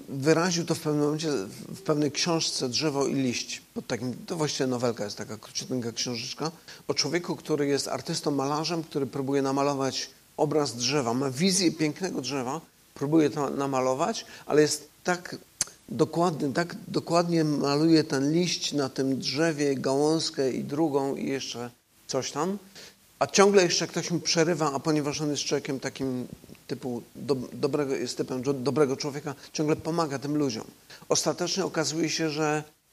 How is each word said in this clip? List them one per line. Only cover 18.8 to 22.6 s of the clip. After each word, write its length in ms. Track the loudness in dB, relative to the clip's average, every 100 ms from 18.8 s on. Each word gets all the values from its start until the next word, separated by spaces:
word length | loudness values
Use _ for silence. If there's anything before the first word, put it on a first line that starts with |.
| -2
tym 300 | 0 0 0
drzewie, 560 | -2 2 2 2 0 2
gałązkę 760 | 2 4 4 2 0 0 0
i 120 | 0
drugą 520 | -4 0 2 2 0 -2
i 140 | -2
jeszcze 420 | -4 -6 -8 -10 -14 _ _ -4
coś 240 | -2 -2
tam. 260 | -2 -2 -2